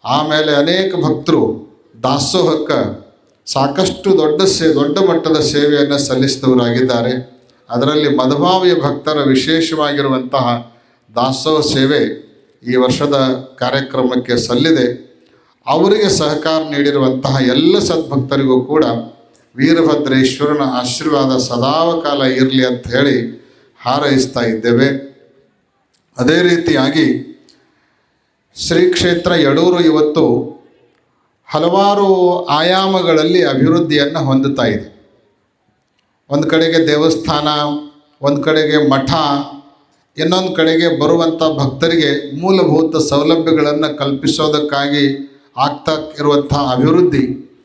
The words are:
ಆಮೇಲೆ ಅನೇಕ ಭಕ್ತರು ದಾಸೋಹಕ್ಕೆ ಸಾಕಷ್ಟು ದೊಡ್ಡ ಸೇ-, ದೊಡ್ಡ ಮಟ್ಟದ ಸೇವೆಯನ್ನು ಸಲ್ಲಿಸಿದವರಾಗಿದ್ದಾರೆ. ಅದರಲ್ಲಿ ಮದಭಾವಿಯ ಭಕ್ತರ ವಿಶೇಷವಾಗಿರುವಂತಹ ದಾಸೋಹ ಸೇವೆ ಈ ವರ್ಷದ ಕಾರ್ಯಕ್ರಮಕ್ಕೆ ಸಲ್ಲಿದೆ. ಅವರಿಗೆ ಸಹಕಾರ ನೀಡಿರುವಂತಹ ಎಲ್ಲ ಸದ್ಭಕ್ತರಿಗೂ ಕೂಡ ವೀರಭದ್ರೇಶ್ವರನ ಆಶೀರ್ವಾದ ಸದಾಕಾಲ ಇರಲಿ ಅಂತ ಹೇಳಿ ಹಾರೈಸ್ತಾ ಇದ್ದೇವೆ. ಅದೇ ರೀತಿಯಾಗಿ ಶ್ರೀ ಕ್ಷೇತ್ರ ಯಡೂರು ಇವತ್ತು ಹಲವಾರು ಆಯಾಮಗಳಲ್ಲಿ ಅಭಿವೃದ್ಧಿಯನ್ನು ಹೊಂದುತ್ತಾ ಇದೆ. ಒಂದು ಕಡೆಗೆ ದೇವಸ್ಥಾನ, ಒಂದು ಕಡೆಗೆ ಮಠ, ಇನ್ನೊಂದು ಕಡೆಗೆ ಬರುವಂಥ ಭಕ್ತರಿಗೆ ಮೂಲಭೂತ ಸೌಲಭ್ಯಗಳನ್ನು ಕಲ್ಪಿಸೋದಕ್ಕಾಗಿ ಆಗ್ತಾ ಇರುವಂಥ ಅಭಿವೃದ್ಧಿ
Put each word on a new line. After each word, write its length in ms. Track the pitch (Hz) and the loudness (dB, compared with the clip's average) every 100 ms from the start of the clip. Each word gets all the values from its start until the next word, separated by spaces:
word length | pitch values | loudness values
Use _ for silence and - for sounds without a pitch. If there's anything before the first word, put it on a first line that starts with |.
ಆಮೇಲೆ 500 | 117 143 151 156 151 | -2 -2 0 0 2
ಅನೇಕ 400 | 147 156 185 190 | 2 2 0 -2
ಭಕ್ತರು 760 | 175 143 - - 160 123 - - _ _ 113 | -2 -2 -2 0 0 0 -4 -14 _ _ -6
ದಾಸೋಹಕ್ಕೆ 960 | 127 143 - - - 156 - 131 101 95 - _ _ _ | -2 -2 -2 0 0 0 -2 -2 -2 -8 -16 _ _ _
ಸಾಕಷ್ಟು 720 | - 135 139 190 190 - 196 180 | -6 -2 -2 0 -2 -2 0 2
ದೊಡ್ಡ 240 | 151 151 | 2 2
ಸೇ-, 320 | 190 - 165 | 0 2 0
ದೊಡ್ಡ 260 | 143 143 175 | 2 0 2
ಮಟ್ಟದ 400 | 185 165 160 156 | 2 0 0 0
ಸೇವೆಯನ್ನು 580 | 139 147 147 147 143 143 | 0 0 2 2 2 0
ಸಲ್ಲಿಸಿದವರಾಗಿದ್ದಾರೆ. 1400 | 143 127 135 - 131 127 120 120 127 120 123 127 - - _ _ _ | 0 0 0 0 2 2 2 0 0 0 0 -4 -8 -20 _ _ _
ಅದರಲ್ಲಿ 460 | 120 139 151 147 | -2 0 2 0
ಮದಭಾವಿಯ 600 | 127 131 143 175 185 180 | 0 0 0 2 2 2
ಭಕ್ತರ 420 | 165 143 - 156 151 | 2 -2 -4 -4 0
ವಿಶೇಷವಾಗಿರುವಂತಹ 1600 | 139 131 156 165 160 156 147 143 139 131 127 139 120 120 120 _ _ _ _ | 0 0 0 -2 -2 -2 -2 -2 -2 -4 -2 -2 0 -4 -8 _ _ _ _
ದಾಸೋಹ 460 | 113 127 135 156 156 | -2 -2 -2 -2 0
ಸೇವೆ 420 | - 131 135 147 - - - _ _ _ 120 | 0 0 0 0 -2 -6 -16 _ _ _ -4
ಈ 40 | |
ವರ್ಷದ 400 | 127 127 127 143 143 131 131 - - | 0 0 0 0 0 0 -4 -8 -6
ಕಾರ್ಯಕ್ರಮಕ್ಕೆ 760 | 123 135 135 131 123 123 120 120 | -4 -2 -4 -2 -2 -2 -2 -4
ಸಲ್ಲಿದೆ. 760 | - 123 160 160 123 117 - _ _ _ _ _ 123 | -2 0 2 2 0 -4 -16 _ _ _ _ _ -2
ಅವರಿಗೆ 420 | 156 196 214 202 | 0 2 2 2
ಸಹಕಾರ 520 | 160 151 151 156 160 | 0 -2 -2 -2 -2
ನೀಡಿರುವಂತಹ 760 | 151 143 143 139 131 127 135 135 | -2 -2 0 2 0 -2 -2 0
ಎಲ್ಲ 380 | 123 135 170 185 | 0 2 2 2
ಸದ್ಭಕ್ತರಿಗೂ 840 | - 165 131 135 123 135 135 127 | 0 -4 -2 -4 -2 -2 0 0
ಕೂಡ 240 | 127 156 123 117 113 - _ _ _ | 0 0 0 -4 -10 -20 _ _ _
ವೀರಭದ್ರೇಶ್ವರನ 1040 | 123 143 165 160 147 139 131 131 131 147 147 | -2 0 2 2 0 0 2 0 0 -2 0
ಆಶೀರ್ವಾದ 720 | 135 123 127 - 151 143 131 127 | -2 -4 -4 -4 -2 0 0 -2
ಸದಾಕಾಲ 840 | 123 120 131 156 165 165 147 143 | -2 -2 0 0 0 0 -2 -2
ಇರಲಿ 440 | 131 127 131 131 | 0 0 0 2
ಅಂತ 220 | 127 123 - | 0 -2 -4
ಹೇಳಿ 600 | 127 143 127 113 - - _ _ _ | 0 2 0 -4 -10 -20 _ _ _
ಹಾರೈಸ್ತಾ 580 | 123 143 143 135 127 127 | -4 -2 0 0 0 -2
ಇದ್ದೇವೆ. 720 | 117 113 117 120 139 139 - - _ _ _ _ _ _ _ _ _ - | -2 -2 0 2 2 -2 -10 -20 _ _ _ _ _ _ _ _ _ -2
ಅದೇ 240 | 127 170 | 2 4
ರೀತಿಯಾಗಿ 960 | 180 170 160 139 135 156 131 120 - - _ _ _ _ _ _ _ _ _ _ _ | 4 2 2 0 0 2 0 0 -6 -20 _ _ _ _ _ _ _ _ _ _ _
ಶ್ರೀ 340 | - - 165 180 | -12 -2 2 2
ಕ್ಷೇತ್ರ 440 | - 180 170 180 | 2 0 0 0
ಯಡೂರು 460 | 170 143 143 180 175 | 2 2 4 2 4
ಇವತ್ತು 840 | 160 156 151 160 127 120 - - _ _ _ _ _ _ _ _ | 2 4 2 2 2 0 -4 -14 _ _ _ _ _ _ _ _
ಹಲವಾರು 1000 | - 156 170 190 202 202 196 190 180 175 | -6 -2 0 2 2 2 2 2 2 0
ಆಯಾಮಗಳಲ್ಲಿ 960 | - 143 170 190 190 190 170 160 156 180 | -2 0 2 0 0 0 2 2 2 2
ಅಭಿವೃದ್ಧಿಯನ್ನು 720 | 147 131 156 165 147 147 143 160 | 2 2 2 2 2 0 0 -2
ಹೊಂದುತ್ತಾ 440 | 135 135 139 135 | 0 0 0 0
ಇದೆ. 460 | 113 104 - - _ _ _ _ _ _ _ _ _ _ _ _ _ | -2 -2 -8 -20 _ _ _ _ _ _ _ _ _ _ _ _ _
ಒಂದು 180 | 143 - | -2 0
ಕಡೆಗೆ 400 | 160 165 165 160 | 2 2 2 2
ದೇವಸ್ಥಾನ, 600 | 147 160 160 - 151 151 147 147 147 - _ _ _ | 2 2 0 -2 -2 0 -2 -2 -6 -10 _ _ _
ಒಂದು 200 | 139 143 | -2 -2
ಕಡೆಗೆ 480 | 160 156 151 151 139 | 0 0 2 2 2
ಮಠ, 220 | 135 131 165 147 143 139 - - _ _ _ _ - | 0 0 0 0 -2 -6 -16 -20 _ _ _ _ -4
ಇನ್ನೊಂದು 340 | 160 185 190 | -2 0 -2
ಕಡೆಗೆ 480 | 160 160 160 170 139 | 0 0 2 0 0
ಬರುವಂಥ 440 | 151 170 165 160 160 139 | 2 2 0 0 -2 0
ಭಕ್ತರಿಗೆ 800 | 135 - 165 165 143 - - 147 | -4 0 0 2 0 -2 -6 -6
ಮೂಲಭೂತ 540 | 180 190 160 151 160 | 0 2 4 2 0
ಸೌಲಭ್ಯಗಳನ್ನು 1000 | 160 - 143 160 165 160 156 147 147 151 135 | -2 0 0 2 2 2 2 2 0 -4 -4
ಕಲ್ಪಿಸೋದಕ್ಕಾಗಿ 1300 | 139 135 147 160 151 151 147 139 143 147 139 139 - - _ 123 | -4 -2 -2 0 0 0 0 -2 -2 0 0 -2 -12 -20 _ -4
ಆಗ್ತಾ 340 | 147 147 - | -4 -2 -4
ಇರುವಂಥ 640 | 151 - - 143 143 139 | -4 -6 -4 2 2 0
ಅಭಿವೃದ್ಧಿ 960 | 143 139 127 147 175 180 139 123 - - _ | -2 0 0 2 4 2 0 -2 -6 -12 _